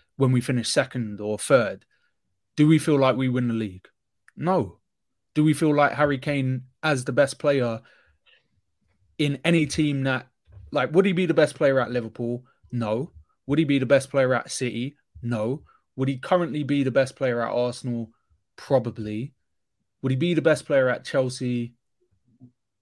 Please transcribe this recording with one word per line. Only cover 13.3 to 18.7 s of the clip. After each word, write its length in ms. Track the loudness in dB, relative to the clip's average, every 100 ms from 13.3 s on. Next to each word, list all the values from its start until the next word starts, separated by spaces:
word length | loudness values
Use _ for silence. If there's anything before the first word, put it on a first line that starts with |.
| _ -4
Would 120 | 0
he 60 | 2
be 140 | 0
the 60 | 2
best 240 | 2 2
player 240 | 0 2
at 180 | 0 -2
City? 440 | -6 -6 -6 -8 -10 _ -12
No. 420 | -6 -4 -4 -6 -10 _ _ -6
Would 120 | -4
he 100 | -4
currently 460 | 0 0 0 -4
be 200 | -2 -2
the 80 | 0
best 240 | 0 0 -2
player 260 | -2 -2
at 100 | -2
Arsenal? 600 | -2 -2 -4 -8 -6 -8 _ _ _ _ -20
Probably. 760 | 0